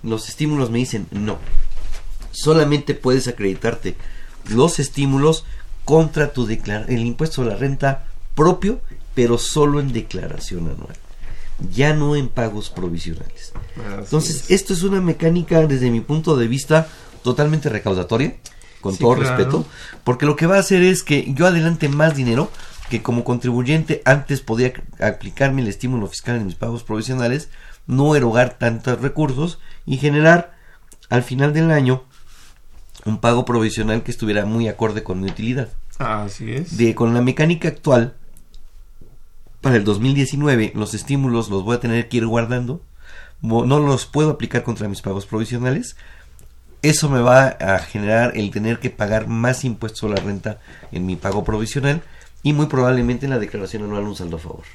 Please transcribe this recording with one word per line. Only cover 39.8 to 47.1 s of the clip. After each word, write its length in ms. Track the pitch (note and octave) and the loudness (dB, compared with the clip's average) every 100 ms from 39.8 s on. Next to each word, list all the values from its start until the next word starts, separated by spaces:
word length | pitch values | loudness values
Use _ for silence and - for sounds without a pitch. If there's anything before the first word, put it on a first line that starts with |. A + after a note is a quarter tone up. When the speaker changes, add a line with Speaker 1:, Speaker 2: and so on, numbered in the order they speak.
Speaker 1:
dos 160 | G2+ G2+ | 2 0
mil 120 | B2+ | 2
diecinueve, 600 | C#3 C3 C#3 D3 B2 G#2+ | 2 0 0 2 2 2
los 180 | - G#2 | -2 -6
estímulos 560 | G#2+ - C#3 C3+ A#2 G#2 | -6 -2 0 2 0 -2
los 140 | G2 | -4
voy 140 | F#2+ A#2+ | -2 -2
a 20 | |
tener 300 | A#2+ A#2 A#2 | 0 -2 0
que 80 | A#2+ | -2
ir 100 | A2+ | 0
guardando, 540 | A#2 A#2 B2 B2 E3 - - - - - - | 0 0 -4 -4 -8 -12 -20 -18 -18 -18 -8
mo-, 260 | A2+ A2+ | 0 0
no 140 | B2 D3 | 4 2
los 260 | C#3+ C3 - | 4 0 0
puedo 220 | D3 D#3 | 0 0
aplicar 320 | - A#2 A#2+ | 0 -4 -4
contra 260 | A#2+ A2 G#2 | -4 -6 -6
mis 120 | G2 | -6
pagos 240 | G2+ G2 | -6 -6
provisionales. 720 | G2 A2 A2+ A#2+ B2 D3+ B3 - - - - - - - - - | -4 -6 -4 -4 -2 -2 -6 -14 -20 -20 -20 -20 -20 -20 -20 -2
Eso 260 | - D3+ | 2 2
me 120 | D3+ | 2